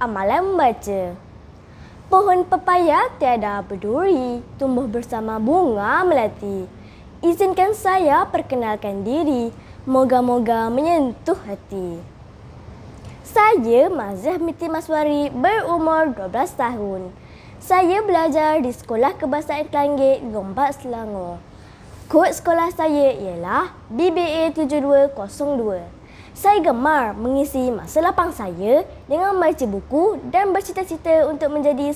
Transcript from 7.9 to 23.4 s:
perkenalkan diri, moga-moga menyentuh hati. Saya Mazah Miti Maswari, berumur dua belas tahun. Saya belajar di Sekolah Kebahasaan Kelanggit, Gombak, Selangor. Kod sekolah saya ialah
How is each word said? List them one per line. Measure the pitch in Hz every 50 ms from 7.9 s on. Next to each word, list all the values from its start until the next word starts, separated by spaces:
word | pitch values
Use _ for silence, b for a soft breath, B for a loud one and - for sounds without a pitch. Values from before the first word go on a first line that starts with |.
| 381 381 359 277 285 339 392 403
perkenalkan | - 359 - - 262 247 233 220 214 208 - 202 196 196 196
diri, | 220 262 320 339 302 269 247 233 233 - B B B B B B
moga-moga | 262 262 262 262 240 254 247 247 247 240 247 226 226 233 226 226 226
menyentuh | 233 262 302 330 349 320 277 247 214 - - 320 370 - -
hati. | 214 196 - - - 196 190 185 175 170 170 175 - - - - - - - - - - - - - - - - - - B B B B B B -
Saya | - 453 415 427 466 330 226 226 233 247 302 392
Mazah | 370 277 214 196 202 180 202 311 370 320
Miti | 339 330 285 - 339 330
Maswari, | 320 320 330 - 311 302 302 294 294 285 294 277
berumur | - 247 262 370 427 440 370 330 339 339 320 320 320 320 320 302 233
dua | - 190 185
belas | 185 233 285 359 -
tahun. | - 247 233 247 220 208 196 190 185 185 180 - B B B B B B B B B
Saya | - - 370 370 370 339 370 415
belajar | 427 403 359 330 330 320 269 311 311 302 311 320 254
di | 247
Sekolah | 240 - - - 233 220 254 285 - -
Kebahasaan | 320 269 277 294 302 - 285 294 302 302
Kelanggit, | - 285 285 285 294 269 269 269 269 233 - 233
Gombak, | 214 208 190 190 196 262 285 277 - -
Selangor. | - 254 240 226 226 214 202 190 180 175 175 175 - - B B B B B B B B B B - -
Kod | - 311 359 -
sekolah | 330 - - 349 330 339 330 349 349
saya | - 320 320 294 294 285 269 247
ialah | 135 202 190 175 170